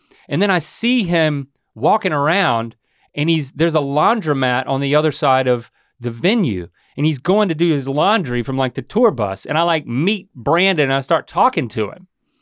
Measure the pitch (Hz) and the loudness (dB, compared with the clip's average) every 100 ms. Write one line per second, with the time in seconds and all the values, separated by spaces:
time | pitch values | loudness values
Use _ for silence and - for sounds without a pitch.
0 | _ _ - 151 202 175 - - 240 254 | _ _ -4 0 2 0 -2 -4 0 0
1 | 175 170 156 143 135 _ _ 113 151 214 | 0 2 0 -2 -6 _ _ -2 0 2
2 | 185 151 147 196 156 117 117 - _ _ | 0 0 0 0 0 0 -4 -10 _ _
3 | _ 147 160 160 131 135 165 151 139 143 | _ -4 0 0 -2 -2 0 0 0 2
4 | 190 233 160 139 127 127 131 135 139 147 | 2 2 -2 0 0 0 -2 -2 0 2
5 | 156 - 143 131 127 120 - _ _ - | 0 0 2 2 2 0 -4 _ _ -10
6 | 117 117 175 240 147 92 85 _ _ - | -10 -2 0 2 0 -2 -8 _ _ -2
7 | 156 135 - 208 202 156 170 147 131 147 | -2 0 2 2 2 2 2 0 -2 0
8 | 185 220 135 120 123 131 131 - - 226 | 2 0 -2 -4 -2 -2 -2 -4 -4 2
9 | 233 120 101 98 - 151 170 160 120 123 | 2 2 -4 -4 -2 0 0 0 -2 -2
10 | 180 208 - 123 127 170 190 160 135 135 | 0 -2 -6 -8 0 2 2 2 0 0
11 | - 160 - 175 226 165 120 113 101 - | 0 -2 0 0 0 0 -4 -4 -6 -8
12 | - _ _ _ | -20 _ _ _